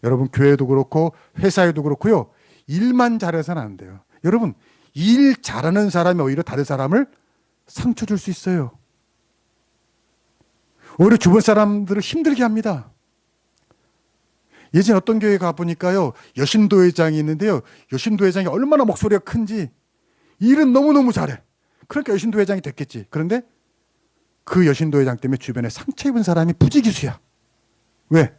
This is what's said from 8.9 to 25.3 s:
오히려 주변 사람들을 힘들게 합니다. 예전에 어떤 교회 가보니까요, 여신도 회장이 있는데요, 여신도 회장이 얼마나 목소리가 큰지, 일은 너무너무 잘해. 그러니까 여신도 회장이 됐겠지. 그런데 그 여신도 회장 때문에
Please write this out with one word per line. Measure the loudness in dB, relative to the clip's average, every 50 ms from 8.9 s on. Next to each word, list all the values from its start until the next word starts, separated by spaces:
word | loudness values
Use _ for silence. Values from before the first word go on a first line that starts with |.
| _ _ _ _ _ _ _ _ _ _ _ _ _ _ _ _ _ _ _ _ _ _ _ _ _ _ _ _ _ _ _ _ _ _ _ _ _ _ _ -20 -2 2
오히려 | 4 4 4
주변 | 4 4 6 4 6
사람들을 | 4 4 4 4 4 2 0 -2 -2 -4 -4 -4
힘들게 | -4 -4 -4 -2 -2 -2 0 0 0
합니다. | -2 -2 -2 -4 -4 -6 -6 -8 -14 _ _ _ _ _ _ _ _ _ _ _ _ _ _ _ _ _ _ _ _ _ _ _ _ _ _ _ _ _ _ _ _ _ _ _ _ 0
예전에 | 2 4 4 2 2
어떤 | 2 0 -2 0
교회 | 2 2 0 0
가보니까요, | 0 -4 -4 -4 -6 -6 -6 -4 -2 -2 0 0 0 -2 -4 -10 -18 _ _ -4
여신도 | -4 0 2 2 2 4 4 4 4
회장이 | 4 4 2 0 0 0 -2
있는데요, | -2 -4 -4 -2 -2 -2 -2 -2 -4 _ _ _ _ _ -8
여신도 | -6 -4 -2 -2 0 0
회장이 | 0 0 0 -4 -4
얼마나 | -2 -4 0 0 2 2 2
목소리가 | 0 0 -2 0 0 0 0 -2
큰지, | -4 -6 -6 -4 -4 -4 -6 -6 -8 _ _ _ _ _ _ _ _ _ _ _ _ _ _
일은 | 2 2 4 4 4 4 4
너무너무 | 4 4 4 4 4 4 2 0
잘해. | -2 -4 -6 -8 -10 _ _ _ _ _ _ _ _ _ _
그러니까 | -8 -8 -4 -2 -2
여신도 | -2 -2 -2 0 0
회장이 | 0 0 -2 -6
됐겠지. | -6 -10 -10 -10 -12 -12 -10 -14 -14 _
그런데 | -8 -6 -4 -2 -4 -4 -6 _ _ _ _ _ _ _ _ _ _ _ _ _ _ _ _ _ _ _ _
그 | -2 0 2 2 2
여신도 | 2 0 -2 -2 0 0
회장 | 0 0 -2 -4
때문에 | -4 -4